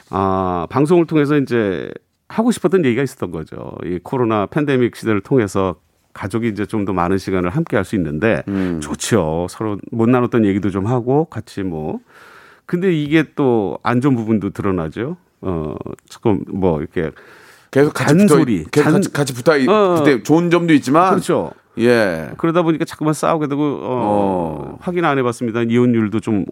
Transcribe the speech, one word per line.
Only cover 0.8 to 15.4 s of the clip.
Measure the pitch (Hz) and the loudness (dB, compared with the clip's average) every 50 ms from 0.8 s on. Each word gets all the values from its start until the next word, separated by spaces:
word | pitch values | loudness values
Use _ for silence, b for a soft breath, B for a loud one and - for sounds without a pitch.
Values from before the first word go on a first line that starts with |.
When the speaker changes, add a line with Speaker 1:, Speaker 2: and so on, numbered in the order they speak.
| 147 147 180 175 165 | 2 4 4 2 2
Speaker 1:
통해서 | 156 165 156 147 139 151 147 | 2 0 0 0 2 2 0
이제 | 135 120 120 117 110 98 90 71 60 - - - _ _ _ _ _ - | 0 0 0 0 0 0 -2 -4 -6 -10 -12 -16 _ _ _ _ _ -10
하고 | - - 226 247 | -4 -2 0 0
싶었던 | 208 - - 175 170 190 160 | 0 0 0 2 2 2 2
얘기가 | 127 113 120 139 | 2 0 0 -2
있었던 | 131 - - 107 87 | -4 -6 -6 -8 -8
거죠. | 85 82 78 - - - - - - - - | -8 -8 -10 -10 -12 -14 -12 -12 -12 -10 -8
이 | 80 90 85 - | -6 -8 -8 -6
코로나 | - - 127 123 110 110 107 98 | -4 -2 0 0 2 2 0 0
팬데믹 | - - 160 147 143 139 127 123 107 - | -2 -2 -2 -2 0 2 2 0 0 -2
시대를 | - - 113 107 101 | -4 -2 -2 -2 -2
통해서 | - - 143 131 107 95 - 101 95 92 87 - _ _ _ _ _ _ - | 0 0 2 2 2 2 0 0 0 0 -2 -6 _ _ _ _ _ _ -14
가족이 | - - 98 113 113 117 117 | -10 -8 -4 -4 -2 -2 -2
이제 | 101 98 104 | -2 -4 -4
좀 | - - 110 101 | -4 -4 -4 -2
더 | 92 98 | -2 0
많은 | 90 85 87 95 98 | 0 0 0 0 -2
시간을 | - - 95 92 87 87 | -2 -2 -2 -2 -2 -2
함께 | 90 156 165 - 143 | -2 -2 -2 0 0
할 | 110 92 | -2 -2
수 | - - | 0 -2
있는데 | 98 82 73 73 76 80 113 101 69 - - | -2 -2 -2 -2 0 0 0 0 0 -2 -4
Speaker 2:
음. | 98 98 92 90 85 80 76 | -4 -4 -2 -2 -4 -4 -6
Speaker 1:
좋죠. | 76 76 - - - 120 104 82 78 80 82 87 90 | -8 -8 -8 -4 0 2 2 2 2 0 -2 -4 -6
서로 | - - 110 107 104 95 - - - | -6 -6 -6 -6 -6 -6 -8 -6 -2
못 | 113 113 117 | 0 2 4
나눴던 | 131 123 123 117 - 120 110 | 4 2 2 0 2 2 2
얘기도 | 98 98 101 90 101 | 2 2 0 0 -2
좀 | 87 98 95 | -2 -2 -2
하고 | 107 131 127 113 127 131 147 160 | -2 -2 -2 0 0 0 0 0
같이 | - - 117 - - - 101 98 | -2 -6 -14 -14 -12 -10 -8 -8
뭐. | 92 82 78 76 80 - 254 - B B B B B B B B B B B B | -6 -6 -6 -6 -6 -8 -8 -10 B B B B B B B B B B B B
근데 | - - 175 180 190 170 | -6 -4 -2 0 0 0
이게 | 151 147 143 151 160 156 - - | 0 0 2 2 2 2 0 -2
또 | - 147 127 120 113 101 90 - - - | -2 0 2 2 2 0 -2 -4 -4 -2
안 | 110 120 123 | 0 0 2
좋은 | 123 147 131 | 2 2 2
부분도 | 117 110 107 113 101 92 101 | 2 2 0 0 0 0 -2
드러나죠. | - - - 101 92 87 80 80 - 90 113 147 180 - _ _ _ _ | -4 -4 -2 -2 0 -2 -2 -4 -6 -6 -8 -8 -8 -10 _ _ _ _